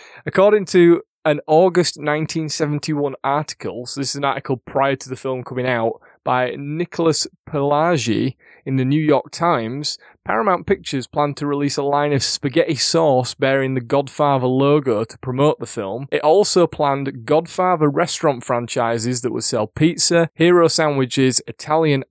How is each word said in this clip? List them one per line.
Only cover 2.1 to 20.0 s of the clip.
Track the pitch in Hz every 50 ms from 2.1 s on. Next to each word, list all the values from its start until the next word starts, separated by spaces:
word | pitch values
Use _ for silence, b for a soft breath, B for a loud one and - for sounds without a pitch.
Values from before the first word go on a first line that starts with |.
| 151 156 160 - - 165 156 151
seventy-one | - - 160 147 147 143 - - 151 143 143 139 131 - -
article, | 135 139 151 151 - - - - 101 87 117 123
so | - - 139
this | 139 123
is | -
an | 143 143
article | 139 127 139 - - 135 123
prior | - - - 139 135 139 139
to | 131 - 135
the | 127
film | - - 135 131 127 120
coming | - 127 123 123 127
out, | 123 120 113 117 - - b b b b b
by | 135 127 127 127 123 - 139
Nicholas | 143 143 151 160 175 - - - 165 165 143 - - - _ _ - -
Pelagi | - 143 139 143 147 147 160 175 175 135 110 120 104 107 117 131 - b b b b b b
in | 139 135 131
the | 127
New | 131 143 156
York | 156 151 143 131 - 151
Times, | - - 165 170 165 123 113 110 127 143 147 - - - b b b b b
Paramount | - - 226 220 202 180 170 156 -
Pictures | 196 - 170 - - 135 120 -
planned | - 151 147 143 135 -
to | 147 143
release | 143 143 143 143 - 147
a | 139
line | 143 143 143 147 147 143
of | 127 -
spaghetti | - - - - 139 - 165 170 - 151
sauce | 117 - - - 165 165 151 131 127 123 - -
bearing | - 135 135 135 135 135 131 131
the | 131
Godfather | 120 117 135 139 139 135 - - 151 143 139 127 127 127
logo | 127 131 139 143 147 147 135 131 113 104 113
to | - - -
promote | - 127 123 131 143 151 135 -
the | 120 -
film. | - 117 101 95 104 123 139 -
It | - 147
also | - 151 165 196 202 - - 185 170 160
planned | - - 151 143 139 139 139 135 135 127 110
Godfather | 127 147 160 170 - - - 185 180 180 156 151 147
restaurant | 139 151 175 - - - - 151 135 120 -
franchises | - 127 120 120 113 - 131 117 117 117 113 110 123 127 117
that | 123 120
would | 113 120 -
sell | - 131 113 107 -
pizza, | - - 156 175 170 -